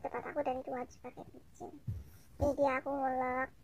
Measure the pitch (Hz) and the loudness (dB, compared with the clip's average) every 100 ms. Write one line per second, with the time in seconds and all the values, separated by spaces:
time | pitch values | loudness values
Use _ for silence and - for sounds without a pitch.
0 | - 240 - 320 269 254 269 254 254 - | 0 -4 -4 -2 0 0 -2 -4 -6 -10
1 | 247 - - 254 - - - 294 - - | -14 -14 -16 -16 -20 -14 -12 -10 -6 -6
2 | - - - - 294 277 277 262 277 277 | -8 -18 -12 2 4 6 4 4 0 0
3 | 262 254 254 254 262 - | 2 2 2 2 -2 -4